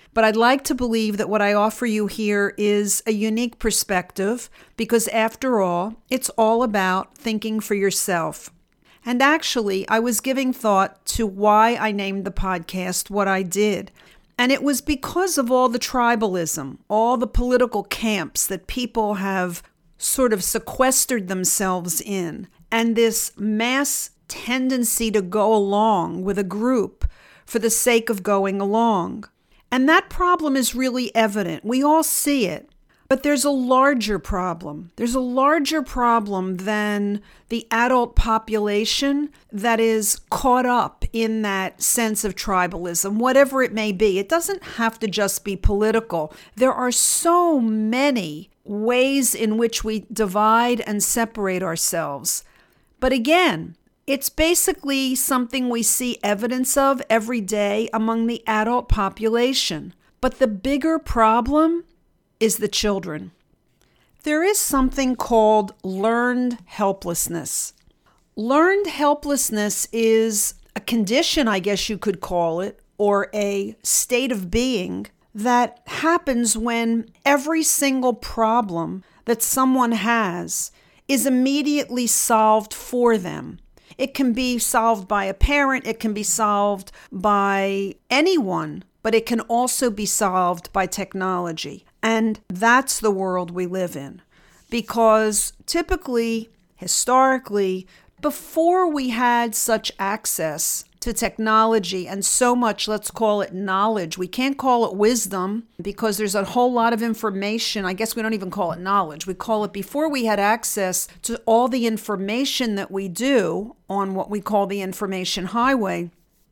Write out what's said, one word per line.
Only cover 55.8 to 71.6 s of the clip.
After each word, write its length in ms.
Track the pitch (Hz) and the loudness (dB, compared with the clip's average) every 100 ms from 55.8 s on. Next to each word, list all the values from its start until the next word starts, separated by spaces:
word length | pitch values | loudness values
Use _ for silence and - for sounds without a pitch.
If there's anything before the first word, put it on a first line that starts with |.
see 360 | 226 - 247 208 | 0 0 -2 -4
evidence 560 | 202 208 233 254 254 - | -2 -2 -2 -2 0 2
of 240 | 269 269 - | 2 2 0
every 320 | 226 220 247 | 0 0 -4
day 480 | 190 208 202 208 226 | -2 -2 0 0 -2
among 340 | 226 220 226 226 | -2 -2 0 -2
the 160 | 233 - | -2 -2
adult 400 | 214 214 247 240 | 0 2 0 2
population. 1040 | - 196 190 220 233 240 262 - 160 143 - _ - | 0 0 -2 0 2 2 0 -2 -4 -10 -18 _ -4
But 160 | - - | -4 2
the 100 | 262 | 0
bigger 500 | 202 262 285 320 320 | 0 -2 0 0 -2
problem 840 | 311 240 220 226 240 302 320 339 349 _ _ _ _ - | 0 2 4 4 2 4 4 2 -4 _ _ _ _ 0
is 160 | 220 - | 0 0
the 100 | 208 | -2
children. 640 | - 214 196 185 151 185 _ _ _ _ _ _ _ _ _ | -2 0 -2 -4 -10 -12 _ _ _ _ _ _ _ _ _
There 180 | - 302 | -2 2
is 160 | 359 415 | 2 2
something 560 | - 269 262 254 262 | 0 2 2 2 0
called 600 | 247 - 226 214 214 202 - | 0 2 4 6 4 2 -6
learned 720 | 190 190 208 233 247 247 247 240 | -8 -2 0 2 2 0 -2 -4
helplessness. 1080 | - - 202 196 180 170 - 170 131 - - - _ _ _ _ _ | -10 -2 -2 -2 -4 -4 -4 -6 -6 -8 -8 -12 _ _ _ _ _
Learned 540 | - 220 277 349 392 392 | -8 0 4 4 4 0
helplessness 1000 | 277 294 294 294 277 - 214 208 202 - | 0 2 2 0 -2 0 -2 -2 -2 -4
is 600 | 226 226 220 226 208 - - - | 0 4 4 2 0 -4 -6 -14
a 60 | - | -12
condition, 640 | - 233 196 247 339 - 233 | -2 0 2 2 2 2 0
I 140 | 196 | 0